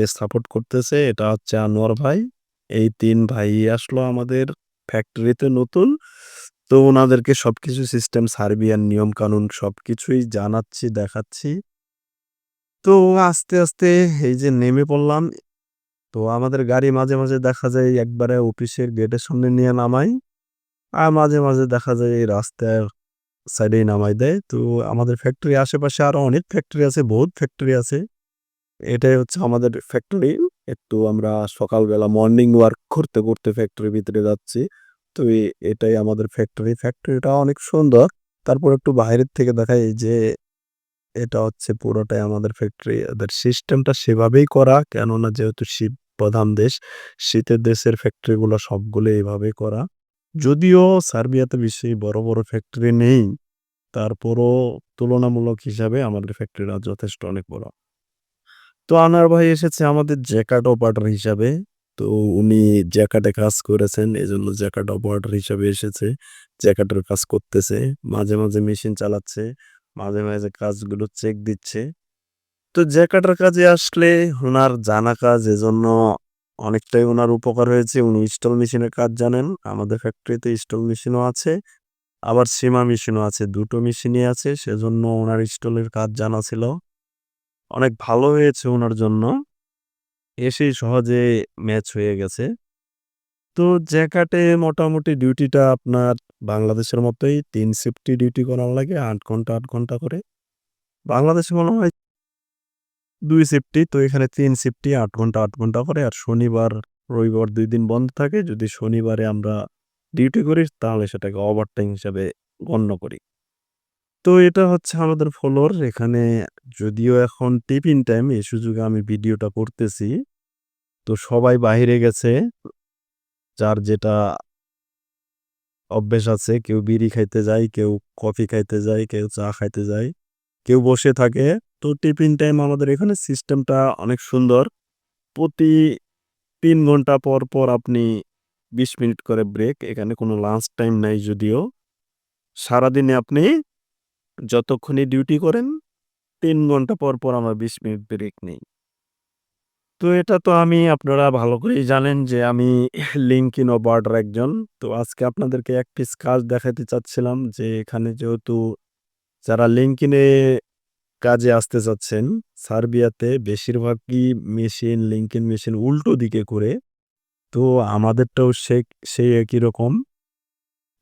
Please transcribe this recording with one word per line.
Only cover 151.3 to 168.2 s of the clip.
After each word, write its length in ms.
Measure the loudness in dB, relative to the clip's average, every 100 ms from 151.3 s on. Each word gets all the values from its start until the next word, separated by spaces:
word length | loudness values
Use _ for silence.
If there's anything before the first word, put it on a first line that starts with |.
ভালো 240 | 2 0 -2
করেই 240 | -2 -2 0
জানেন 320 | 0 0 -2 -2
যে 140 | 0
আমি 260 | 0 2 2 2 0 -4 -6 -2 2
লিঙ্কডিন 380 | 2 2 0 0
অপারেটর 440 | 2 2 0 2 -2
একজন। 360 | -2 -4 -4 -4 -8 _
তো 80 | -8
আজকে 280 | -6 -8 -4 -4
আপনাদেরকে 460 | -2 -4 -4 -4
এক 140 | -4 -4
পিস 180 | -8 -8 -6
কাজ 240 | -2 -2 0
দেখাতে 380 | -4 -4 -6 -6
চাচ্ছিলাম 520 | -6 -6 -4 -4 -4 -8
যে 160 | -8 -6 -6
এখানে 300 | -8 -6 -6
যেহেতু 420 | -6 -6 -6 -4 -4 -4 -6 _ _ _ _ _ _ -2
যারা 200 | 2 4
লিঙ্কডিনে 580 | 4 2 2 2 4 6 6 4 0 _ _ _ _ _ _
কাজে 280 | 0 2 4
আসতে 280 | 2 2 -2
চাচ্ছেন, 440 | -2 -4 -4 -4 -2 -4 -8 _
সার্বিয়াতে 720 | -6 -4 -2 2 0 0 -4 -2
বেশিরভাগই 880 | -4 -6 -4 -4 -2 -4 -4 -2 0 -2 -4 -4
মেশিন, 420 | -4 -4 -4 -2 -2
লিঙ্কডিন 340 | -2 -4 -4 -2
মেশিন 260 | -4 -4 -4
উল্টো 340 | 0 0 0 0
দিকে 260 | 0 -4
ঘুরে। 280 | -4 -4 -2 -4 _ _ _ _ _ _ _
তো 80 | -2 2 2 0
আমাদেরটাও 600 | 0 0 0